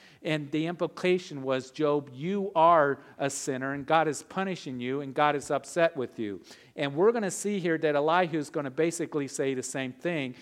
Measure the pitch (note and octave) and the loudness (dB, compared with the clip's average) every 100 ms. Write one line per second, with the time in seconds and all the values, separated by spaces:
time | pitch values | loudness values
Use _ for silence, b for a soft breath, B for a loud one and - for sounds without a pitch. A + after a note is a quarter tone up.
0 | B B - D#3 C#3+ D3+ D#3+ F3 E3+ - | B B -4 -4 -2 -2 -2 -2 -4 -2
1 | F3+ F3+ F3+ C#3+ C3 C3 B2+ - D3+ D3 | 0 0 -2 -6 -2 -2 -2 -2 2 2
2 | C3+ B2+ D#3+ G3+ G3 E3 E3 E3+ C#3+ C3+ | -2 -6 -4 -2 0 4 8 8 6 2
3 | B - C#3 - - C3 C3+ C#3+ C#3 D#3+ | B -6 -4 -4 -4 -4 -4 -4 2 2
4 | D#3 C3+ - - F#3+ F3+ - B2+ B2 C3+ | 2 -2 -6 -6 -4 -6 -8 -6 -4 -4
5 | C#3 C3 D3 D3 B2+ C#3+ - - E3 D#3+ | -4 2 2 2 0 -4 -2 2 2 2
6 | A#2 - G#2+ F#2+ B B B - C#3+ C#3 | -6 -4 -6 -6 B B B -6 -4 2
7 | G3+ A#3+ G3 - G3+ G3+ F3 D#3+ D#3 C#3+ | 4 4 0 -2 -4 -2 0 0 2 2
8 | D3+ E3+ F3+ D#3 C#3+ D#3+ C#3 C3 E3 E3 | 4 4 2 0 -4 -4 -4 0 0 0
9 | D#3 D3+ C#3 - C#3 B2+ B2 C#3 C3 B2+ | -4 -4 -4 -2 -2 -2 -4 -6 -6 -6
10 | E3+ E3+ C3 B2+ | -4 -2 -4 -8